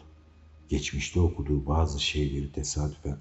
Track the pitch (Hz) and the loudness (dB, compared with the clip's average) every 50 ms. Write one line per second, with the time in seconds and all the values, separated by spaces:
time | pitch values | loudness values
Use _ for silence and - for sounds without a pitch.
0 | - - - - - - - - - - - - - - 73 71 71 - - 71 | -20 -20 -20 -20 -20 -20 -20 -20 -20 -20 -20 -18 -8 -2 -2 -2 0 0 -4 -4
1 | 71 - - 90 87 82 - - 71 71 73 71 69 71 76 82 80 76 73 71 | -4 0 2 4 4 4 4 0 -2 0 0 0 2 2 2 4 4 2 2 -2
2 | - - - 76 73 71 69 69 71 69 - 73 73 - - 76 73 73 71 - | -2 -2 0 0 0 0 0 -2 -4 -4 -6 -6 -6 -4 -2 -2 -2 -2 -4 -6
3 | - 73 69 - | -6 -6 -6 -6